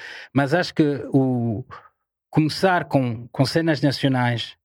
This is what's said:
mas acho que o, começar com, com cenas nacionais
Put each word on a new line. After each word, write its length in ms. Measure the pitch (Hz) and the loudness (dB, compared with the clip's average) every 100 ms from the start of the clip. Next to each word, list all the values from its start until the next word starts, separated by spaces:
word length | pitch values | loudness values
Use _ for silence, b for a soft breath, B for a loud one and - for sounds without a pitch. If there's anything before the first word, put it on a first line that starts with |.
| B B B | B B B
mas 200 | 135 139 | -2 0
acho 220 | 170 170 | 0 0
que 100 | - 151 139 269 | 2 2 0 0
o, 540 | 139 131 123 117 104 - B B _ _ _ _ | 2 2 0 -2 -4 -8 B B _ _ _ _
começar 540 | - 156 - 190 175 | 0 0 0 0 2
com, 420 | 151 143 127 113 120 | 0 0 0 -2 -4
com 160 | - 135 | -2 0
cenas 340 | 165 165 143 | 2 0 2
nacionais 720 | 147 - 143 127 120 120 - - | 0 2 0 2 0 -2 -6 -14